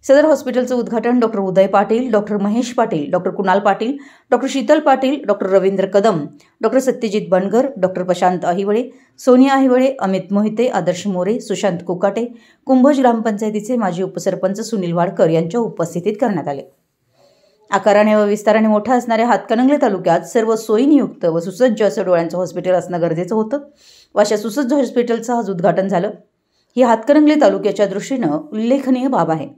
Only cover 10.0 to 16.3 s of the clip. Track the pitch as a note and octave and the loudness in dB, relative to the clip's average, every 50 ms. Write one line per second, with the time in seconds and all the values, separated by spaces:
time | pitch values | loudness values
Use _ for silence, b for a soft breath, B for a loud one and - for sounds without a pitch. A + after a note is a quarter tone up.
10 | - F#3+ F#3+ F#3 F#3 F#3 G3+ G3+ G#3+ G#3+ G#3+ A3 A#3+ B3+ - G3 E3 F3 F3 F3 | -4 -2 -2 -4 -4 -2 -2 0 0 0 -2 -2 -2 0 0 -2 -2 -2 -4 -2
11 | - G3+ F#3+ F3+ F3+ G3 A3+ - - - G3 F3+ - G3 F3 E3+ - - F3 F3 | -4 -4 -4 -2 -2 -2 -2 -4 -4 -6 -6 -2 -2 -2 -2 -4 -6 -6 -4 -2
12 | - G3 G3 A3+ A#3 A#3+ B B B B B B B - C4 B3+ B3+ C#4+ D4+ C4 | -2 -2 -2 -2 -6 -6 B B B B B B B 2 4 4 6 4 4 4
13 | C4 A#3+ A#3 A3+ A3 A#3 G#3+ G3+ A3+ G#3+ G#3+ G#3+ G#3 - B3+ A#3+ A3 F#3 F3 F3 | 2 2 2 2 -2 -4 -4 -2 -4 -4 -4 -6 -4 -4 -4 -2 -2 -2 -4 -4
14 | F#3+ F#3 F#3+ F3+ - G3 F3+ F#3 F#3 F#3+ G3 G#3+ A3+ A3 A#3 G3+ F3+ E3+ E3+ F3 | -6 -6 -6 -6 -4 -4 -4 -2 -4 -4 -4 -4 -6 -6 -6 -4 -4 -2 -2 -2
15 | E3+ F#3+ F#3+ - G3 E3 D#3+ D#3+ F3 E3 E3 A#3+ A#3 G3 - - E3+ E3+ - F3 | -2 -2 0 0 2 2 2 0 -2 -2 -2 -4 -4 -4 -4 -6 -6 -4 -4 -6
16 | E3+ G3+ G#3+ G#3+ C4+ A3+ | -4 -4 -2 -2 -2 -2